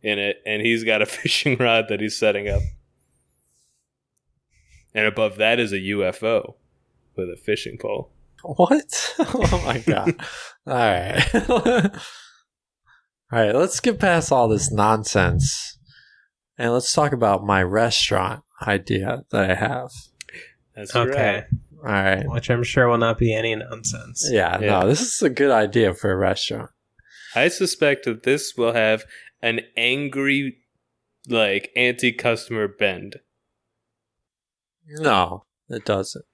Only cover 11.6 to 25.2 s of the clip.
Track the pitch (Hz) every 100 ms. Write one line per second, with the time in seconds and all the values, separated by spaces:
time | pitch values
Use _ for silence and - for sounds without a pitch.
11.6 | - 247 190 - - - - _ _ _
12.6 | _ _ _ _ _ _ _ 120 107 117
13.6 | 185 - 254 220 202 170 160 - 113 107
14.6 | - 107 104 110 107 104 90 82 135 -
15.6 | - - _ - _ _ _ _ _ _
16.6 | 120 120 - - 147 139 110 98 101 98
17.6 | 90 104 120 117 - 98 92 113 _ _
18.6 | - 101 95 107 98 131 - 107 95 92
19.6 | 110 127 127 - - _ - - - _
20.6 | _ - 101 123 120 139 113 104 - -
21.6 | - - 131 101 98 95 101 117 - 120
22.6 | 120 - 123 117 113 113 120 110 113 110
23.6 | 120 113 113 120 - - 147 117 87 92
24.6 | 104 101 92 151 240 -